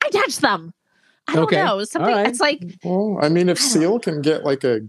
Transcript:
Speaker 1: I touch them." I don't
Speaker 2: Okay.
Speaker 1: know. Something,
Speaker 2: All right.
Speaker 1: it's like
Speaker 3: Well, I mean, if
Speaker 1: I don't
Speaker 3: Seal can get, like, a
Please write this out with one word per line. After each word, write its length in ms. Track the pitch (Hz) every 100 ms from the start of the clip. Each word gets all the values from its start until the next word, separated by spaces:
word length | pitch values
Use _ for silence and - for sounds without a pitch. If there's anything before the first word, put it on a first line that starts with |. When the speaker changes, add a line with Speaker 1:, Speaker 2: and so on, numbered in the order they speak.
Speaker 1:
I 60 | 587
touch 280 | 392 359 -
them." 360 | 285 180 165 - _ _ _ _ -
I 60 | 160
don't 80 |
Speaker 2:
Okay. 200 | 160 165
Speaker 1:
know. 200 | - 196
Something, 260 | 208 330 208
Speaker 2:
All 60 | 302
right. 60 | 302
Speaker 1:
it's 120 | 247
like 240 | 294 285 175 -
Speaker 3:
Well, 360 | 175 185 214 196
I 80 | 151
mean, 200 | 170 180
if 100 | 170
Speaker 1:
I 20 |
don't 80 | -
Speaker 3:
Seal 300 | 160 165 233
can 220 | 214 151
get, 200 | 143 156 147
like, 180 | 139
a 160 | 135 113